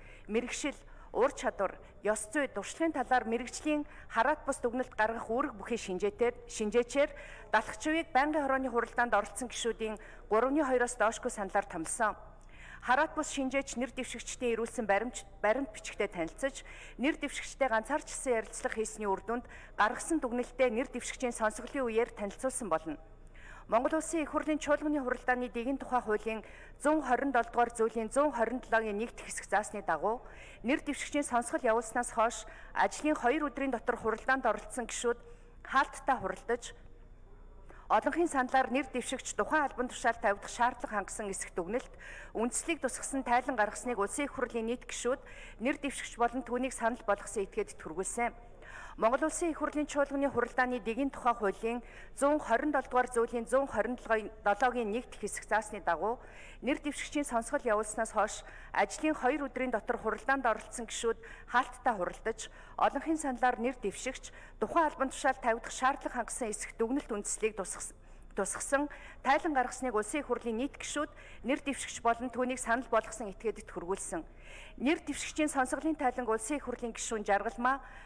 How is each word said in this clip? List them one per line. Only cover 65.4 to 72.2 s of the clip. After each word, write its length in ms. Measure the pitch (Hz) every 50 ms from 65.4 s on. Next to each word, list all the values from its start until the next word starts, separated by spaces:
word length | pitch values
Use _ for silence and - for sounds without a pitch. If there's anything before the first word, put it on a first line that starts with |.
| -
тавьдах 240 | 240 226 233 - -
шаардлага 480 | - - 262 269 277 277 - 302 - 240
хангасан 320 | 220 - - - 247 214
хэсэг 200 | 208 - - - -
дүгнэлт 360 | - 226 226 269 294 - - 220
үндэслэлийг 400 | 208 202 - - - 220 220 214
дуусгасан 400 | - 180 - - - - - - - - - - - - - - -
тусгасан 480 | 190 - - - - - 277 269 294 294 - - - - - - -
тайлан 320 | 247 277 311 - 339 294 262
гаргасныг 380 | 247 240 - - 262 254 208
улсын 260 | 214 208 - - 294
хурлын 400 | 269 - 247 226 - 233 220 220
нийт 120 | 269 285 - -
гишүүд 320 | - - - - 311 - - - - - - -
нэр 160 | - 220 285 294
дэвшигч 400 | - 277 247 - - - - -
болон 280 | - 233 233 233